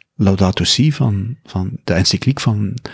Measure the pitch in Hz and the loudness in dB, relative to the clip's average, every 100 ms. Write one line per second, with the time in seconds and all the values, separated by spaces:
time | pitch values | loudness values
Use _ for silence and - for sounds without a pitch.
0 | _ - 98 98 95 - 170 - 147 147 | _ 0 2 4 2 2 0 2 2 2
1 | 127 98 101 131 - - 92 120 - 87 | 0 0 -4 -8 -8 -6 -4 -6 -2 0
2 | 98 - - 139 - 107 101 120 - | 2 0 0 0 0 0 -2 -6 -12